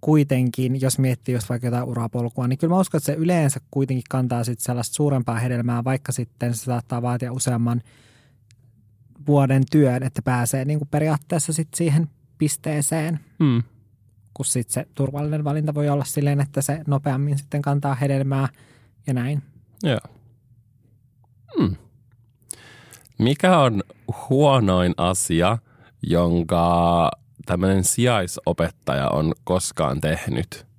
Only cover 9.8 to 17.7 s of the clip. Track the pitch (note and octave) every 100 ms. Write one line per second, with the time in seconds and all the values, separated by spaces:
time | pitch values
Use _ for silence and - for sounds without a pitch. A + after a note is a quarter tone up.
9.8 | C#3 B2 C3 - A#2 B2 A#2+ C3+ C3 D3+
10.8 | C#3+ D3 D#3 D3 - E3+ - D#3+ D#3 -
11.8 | E3+ D3 D#3+ _ _ _ D3+ - - D3+
12.8 | C#3+ D#3+ D#3 D#3+ - _ D3+ A#2+ A#2 _
13.8 | _ _ _ _ _ - C#3 B2+ A#2 -
14.8 | - - C3+ C#3+ D3+ D3+ D3 D3+ D3+ D3
15.8 | D3 C#3+ C3+ - C#3+ C#3+ C#3 - C3+ D3
16.8 | D#3 C#3 C#3+ C3 C#3+ C#3 - D3 C#3+